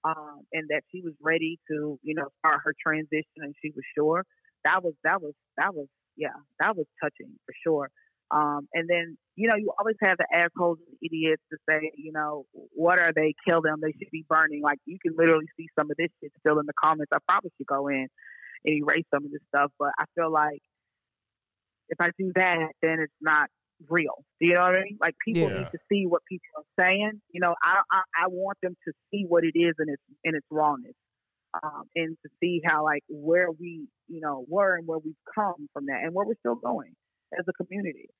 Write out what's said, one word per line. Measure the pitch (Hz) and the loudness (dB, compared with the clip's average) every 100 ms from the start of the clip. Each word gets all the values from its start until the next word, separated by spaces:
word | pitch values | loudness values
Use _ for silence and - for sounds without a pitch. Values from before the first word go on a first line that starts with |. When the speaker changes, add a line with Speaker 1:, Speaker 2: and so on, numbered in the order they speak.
Speaker 1:
um, | 160 160 151 147 _ | -2 -4 -8 -20 _
and | 160 156 | -8 -4
that | 147 _ | -4 _
she | 185 | -12
was | 175 151 | -12 -6
ready | 151 165 160 165 _ | -2 0 -2 -6 _
to, | 151 151 139 | -6 -4 -6
you | - | -6
know, | 156 143 _ | -6 -6 _
start | 156 151 | 0 2
her | 151 151 | 0 -2
transition, | 160 156 156 156 156 - | -2 -2 -2 -4 -4 -14
and | 143 143 | -16 -10
she | 156 | -12
was | 147 131 - | -10 -10 0
sure. | 151 165 185 _ _ _ | 2 0 -4 _ _ _
That | 147 185 | 0 2
was, | 175 151 | 0 -2
that | 156 185 | 0 0
was, | 151 - _ - | -2 -14 _ -4
that | 175 175 | -2 -2
was, | 139 _ _ - | -10 _ _ -8
yeah, | 147 139 _ _ | -8 -8 _ _
that | 170 196 | -2 0
was | 151 _ | -6 _
touching | 151 _ - - - | -8 _ -20 -20 -20
for | - 165 | -8 -2
sure. | 156 139 _ _ _ _ | -2 -2 _ _ _ _
Um, | 151 147 147 143 | 2 2 0 -4
and | 165 170 | -4 0
then, | 170 170 160 _ - | 0 -2 -12 _ -2
you | 226 | 0
know, | 208 | 2
you | 208 - | 0 -2
always | 208 214 | -2 2
have | 202 180 | 2 2
the | - | 2
assholes | 165 170 - 175 165 170 | 4 2 2 0 0 -8
and | - | -12
idiots | 170 160 160 156 _ | -8 -2 0 0 _
to | 156 - | -10 -2
say, | 156 156 151 | 0 0 -8
you | 156 | -10
know, | 156 151 151 131 - - | -4 -4 -6 -12 -20 -14
"What | - 170 180 | 2 4 6
are | 170 156 | 4 4
they? | 156 147 - | 0 0 2
Kill | 165 | 4
them. | 160 156 | 2 0
They | 156 | -2
should | 147 - | -6 -10
be | 160 156 | -12 0
burning." | 156 156 147 | 2 2 2
Like, | 147 143 - | -2 -2 -6
you | 185 | -6
can | 170 160 | -4 4
literally | 165 160 156 - | 6 6 2 -12
see | 165 - | -6 -4
some | 151 | -2
of | 147 | -2
this | 170 _ | -4 _
shit | 147 _ | -20 _
still | 156 151 | 2 2
in | 147 | 0
the | - | 0
comments. | 156 156 147 | 0 0 0
I | 151 - | -2 2
probably | 190 190 _ | 0 0 _
should | 135 | -6
go | 139 143 | -4 -2
in | 135 131 _ - - - - - | -2 -4 _ -20 -20 -20 -6 -2
and | 151 | 0
erase | 147 151 170 | 2 0 0
some | 143 | -2
of | 143 | -4
this | 147 _ 143 | -12 _ 0
stuff, | 143 _ | 0 _
but | 143 - | -4 -2
I | 151 - | -4 -2
feel | 165 | 0
like | 156 151 143 _ _ _ _ _ _ _ _ _ _ _ _ _ | 2 0 -2 _ _ _ _ _ _ _ _ _ _ _ _ _
if | 160 | -2
I | 175 175 | -2 0
do | 190 180 | -2 2
that, | 185 170 160 - | 2 2 -2 -2
then | 160 160 | -2 0
it's | 156 _ | -4 _
not | 156 151 143 _ _ _ 147 | 2 2 2 _ _ _ -2
real. | 170 151 - _ _ | 0 0 -6 _ _
Do | 170 | 4
you | 175 | 6
know | |
what | 180 185 | 6 4
I | |
mean? | 196 208 | 0 -2
Like, | 165 - | -2 -2
people | - 175 151 | -2 2 2
Speaker 2:
Yeah. | 95 | 0
Speaker 1:
need | - | -6
to | 165 _ | -10 _
see | 202 185 | 0 2
what | 170 _ | 0 _
people | 180 - 156 | -12 -12 -18
are | 151 - | -10 0
saying. | 180 190 214 214 _ | 2 2 0 -6 _
You | 175 | 0
know, | 180 170 | 0 2
I, | 165 190 - | 2 2 2
I, | 190 190 - | 0 0 -2
I | 185 | -2
want | 180 190 202 | -2 -6 -4
them | 185 180 - | -6 -6 -14
to | - _ | -14 _
see | 202 185 | -6 2
what | 170 | 2
it | 165 160 | 4 2
is | 170 156 | 2 2
in | 156 | -4
its, | 139 _ 143 | -6 _ _
in | 165 156 | -6 -6
its | - | -4
rawness, | 156 151 139 123 - _ _ _ _ _ 170 | 0 2 0 -6 -20 _ _ _ _ _ -10
um, | - 147 151 165 | -8 -12 -8 -4
and | 160 165 | -4 -6
to | 151 _ | -16 _
see | 175 175 165 | -2 0 2
how, | 156 | 2
like, | 156 147 _ | 2 0 _
where | 151 147 170 180 | -8 2 4 2
we, | 156 175 165 143 _ _ | -2 -10 -12 -14 _ _
you | 165 | -8
know, | 156 139 127 | -6 -6 -4
were | 180 196 175 | 2 2 2
and | 165 | -2
where | 160 | -6
we've | 156 156 - - | -6 -14 -8 -2
come | 208 175 147 | -2 -4 -10
from | 147 139 | -10 -6
that | 127 | -4
and | 165 | -4
where | 180 208 | -4 -2
we're | 226 | -2
still | 120 117 | -4 -4
going | 120 - - _ _ _ _ 165 | -4 -6 -8 _ _ _ _ -8
as | 175 | -6
a | - | -6
community. | 190 196 190 135 - _ | -6 -6 -8 -8 -18 _